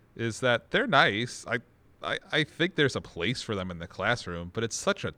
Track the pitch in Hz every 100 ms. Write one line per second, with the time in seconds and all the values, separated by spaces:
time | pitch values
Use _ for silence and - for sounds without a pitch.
0 | _ - 117 104 127 117 - 185 240 139
1 | 131 104 123 - - 120 - _ _ _
2 | 85 - - 147 147 - 180 - 143 101
3 | - - 90 127 - 101 92 85 85 -
4 | 101 120 - 85 87 113 113 - - 202
5 | 87